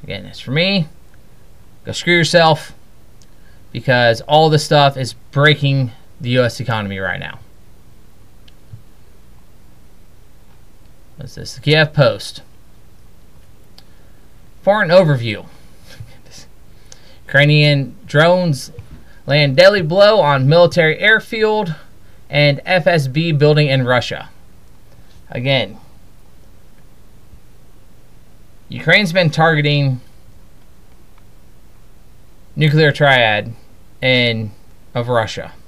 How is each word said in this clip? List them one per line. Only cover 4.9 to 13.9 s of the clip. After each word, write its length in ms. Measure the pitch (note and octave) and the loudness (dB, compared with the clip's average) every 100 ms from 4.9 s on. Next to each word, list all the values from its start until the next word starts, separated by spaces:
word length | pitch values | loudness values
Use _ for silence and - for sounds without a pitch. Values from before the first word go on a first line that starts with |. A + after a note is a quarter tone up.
| C3+ | 0
is 200 | B2 - - | -10 -12 -10
breaking 600 | - D3 D3 C#3+ C3+ B2+ G#2+ - - | 0 0 2 0 -2 -4 -8 -20 -14
the 80 | A#2+ | -4
U 140 | B2+ | 0
S 180 | B2 - | 0 -2
economy 360 | A2+ A2+ G2+ F#2+ | -6 -6 -6 -6
right 220 | F#2+ F#2 | -8 -8
now. 200 | E2+ - - - - - - - - - - - - - - - - - - - - - - - - - - - - - - - - - - - - - - - | -10 -16 -20 -20 -20 -20 -20 -20 -20 -20 -20 -20 -20 -20 -20 -20 -20 -20 -20 -20 -20 -20 -20 -20 -20 -20 -20 -20 -20 -20 -20 -20 -20 -20 -20 -20 -20 -20 -20 -20
What's 180 | - - | -18 -16
this? 200 | F2+ - | -16 -8
The 60 | |
Kiev 320 | C3 D3+ D3+ | 0 2 2
Post. 480 | - B2+ G2+ - - - - - - - - - - - - - - - - - | 2 0 0 -12 -16 -20 -20 -20 -20 -20 -20 -20 -20 -20 -20 -20 -20 -20 -20 -20